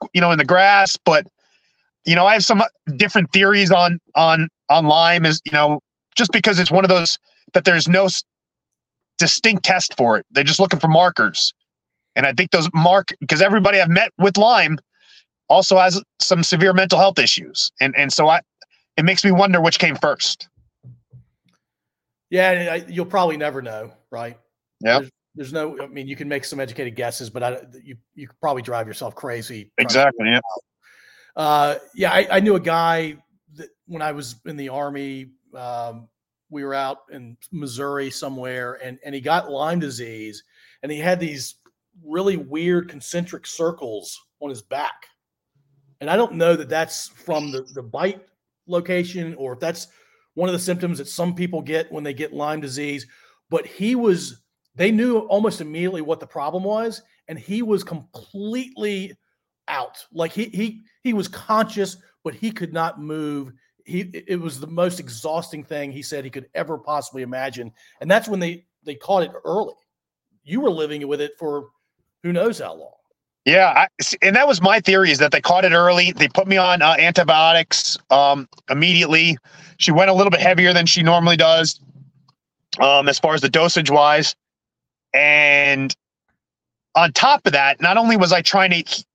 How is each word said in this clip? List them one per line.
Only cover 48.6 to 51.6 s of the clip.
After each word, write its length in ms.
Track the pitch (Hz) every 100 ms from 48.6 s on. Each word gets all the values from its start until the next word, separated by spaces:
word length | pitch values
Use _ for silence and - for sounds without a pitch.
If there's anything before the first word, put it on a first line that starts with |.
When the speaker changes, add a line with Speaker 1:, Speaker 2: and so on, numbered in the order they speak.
| -
Speaker 2:
location 640 | 175 175 180 175 180 165 147
or 180 | 135
if 80 | 123
that's 260 | 165 175 - _ _ _ _
one 160 | - 180
of 40 |
the 60 | 180
symptoms 380 | 180 175 180 147
that 100 | 139
some 260 | - 175
people 280 | 175 180 170